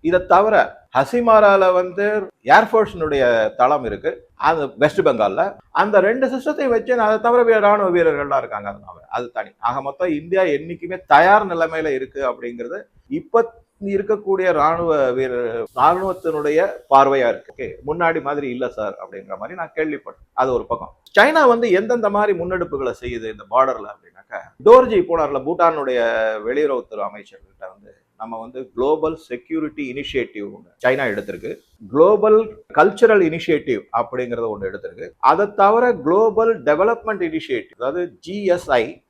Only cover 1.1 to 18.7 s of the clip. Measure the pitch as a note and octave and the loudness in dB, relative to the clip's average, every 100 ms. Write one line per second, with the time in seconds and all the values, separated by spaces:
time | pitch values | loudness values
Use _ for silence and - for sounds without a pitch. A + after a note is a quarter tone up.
1.1 | A#3+ A#3 A3 G#3 G3 F#3 F3+ F3+ F3+ G3+ | 0 4 6 6 6 4 2 -2 -4 -2
2.1 | G#3+ F#3+ _ A#2 F3 A3 A3+ G#3+ F3 D#3 | -2 -6 _ 4 4 6 0 0 -2 -2
3.1 | C#3+ B2 A#2 G#2+ - B2+ D3 A#2+ G2+ D#3 | 2 2 2 0 2 2 2 -2 -6 -6
4.1 | G3 _ _ - E3 C#3 - D3+ E3+ D#3 | -8 _ _ -2 0 -4 0 0 2 0
5.1 | A#2 G#2 G#2 F#3+ - _ D#3 G3+ G#3 F#3+ | 2 0 0 -4 -6 _ -2 2 2 2
6.1 | B3 C4 C4 C#4 D4 C4+ A3+ - B3 G#3+ | 0 -2 -2 -4 -4 -2 -2 0 0 0
7.1 | G#3+ A#3 B3 A#3 A3 G3+ G#3 F#3+ F3 E3 | 0 2 2 4 4 4 4 2 2 2
8.1 | C#3+ C#3+ C3+ A#2 G#2 G2+ G2+ F#2+ F2 _ | 0 -2 -2 -2 -8 -10 -12 -20 -20 _
9.1 | A#2 B2 A2+ G#2 _ A#2 C3+ C#3 C#3 F3+ | -8 -8 -10 -12 _ -4 -4 -8 -6 -4
10.1 | D3+ E3+ F#3+ F#3 C#3+ D#3+ E3+ E3+ F3+ _ | -4 -2 0 0 -2 -6 -12 -12 -12 _
11.1 | D3 F3 G#3 G3+ E3 D#3+ D#3+ D#3 C3 C3 | 6 8 4 2 -2 -2 -2 -4 -4 -6
12.1 | C#3+ C3 A#2+ A#2+ A#2+ A#2+ F#3+ - _ _ | -6 -6 -6 -12 -12 -12 -12 -14 _ _
13.1 | E3 - A#3 A3+ _ _ _ G3 G3 G3+ | -10 -2 0 0 _ _ _ -4 -4 -2
14.1 | G#3 G3 F#3+ F#3 D#3+ D3+ E3 E3+ D3+ C3 | -4 -2 0 0 2 0 0 0 0 0
15.1 | B2+ C3 B2 A#2 A#2 A2 B2+ C#3+ F3+ F#3+ | 0 -2 -4 -4 -6 -8 2 2 2 -2
16.1 | F#3 E3 D3+ D3 D#3 D3 - _ C3+ C#3 | -4 -6 -4 0 0 0 -4 _ 6 6
17.1 | C#3 A#2+ - - - A2+ - C3 E3 E3+ | 4 0 -2 -10 -14 -12 -10 -10 -2 -2
18.1 | E3 C#3 D3 C#3 B2 B2 | -2 -4 -6 -6 -6 -8